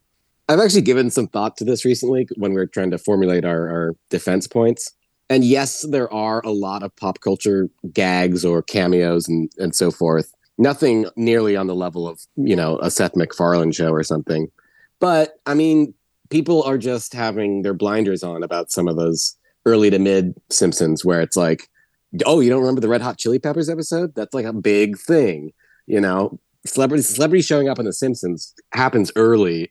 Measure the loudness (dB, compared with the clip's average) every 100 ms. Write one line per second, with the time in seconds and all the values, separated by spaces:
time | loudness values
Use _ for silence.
0 | _ _ _ _ 0 2 4 4 4 2
1 | 2 0 -2 -2 -4 -4 -4 0 0 0
2 | 0 -2 -2 -4 -2 -2 -2 -2 -4 -4
3 | 0 2 2 2 0 -2 -2 -4 -4 -6
4 | -6 -6 -2 -2 0 0 2 0 -6 _
5 | _ _ 0 2 4 4 0 -6 -4 -2
6 | -2 -4 -2 -2 -2 -4 -4 -6 -10 -8
7 | -8 -4 -2 -2 0 0 -2 _ -8 -2
8 | 0 2 0 0 0 0 0 -2 2 2
9 | 2 0 0 -2 -2 -4 -4 0 0 0
10 | 0 0 -2 _ _ 0 2 2 2 2
11 | -2 -2 0 2 2 0 -2 -2 -4 -6
12 | -8 -10 -14 -4 0 0 0 -2 -2 0
13 | 0 0 -2 0 0 2 0 0 0 0
14 | -2 -4 -2 -4 -4 _ _ _ _ -4
15 | 0 2 0 -4 -2 0 2 2 2 -4
16 | _ _ -4 -2 2 0 2 -2 -2 -4
17 | -6 -6 -4 -2 -2 -2 -2 -2 -2 0
18 | 0 -2 -6 -8 -6 -6 -4 -2 0 0
19 | 0 0 -4 -6 _ _ 2 4 4 4
20 | 4 2 0 -4 -6 0 0 2 0 0
21 | 0 0 0 0 0 0 -6 _ _ _
22 | _ -4 2 4 4 4 0 0 0 0
23 | -2 -6 -2 -2 -2 -4 -4 -4 -4 -4
24 | -4 -6 -6 -6 -6 -2 0 2 2 -2
25 | 0 2 2 -2 -10 _ _ _ -4 0
26 | 0 0 -2 -6 _ _ -8 -2 0 0
27 | -2 0 2 2 2 0 0 -2 -4 -4
28 | -4 -4 -6 -6 -10 _ -10 -2 0 2
29 | 0 2 4 4 2 0 -6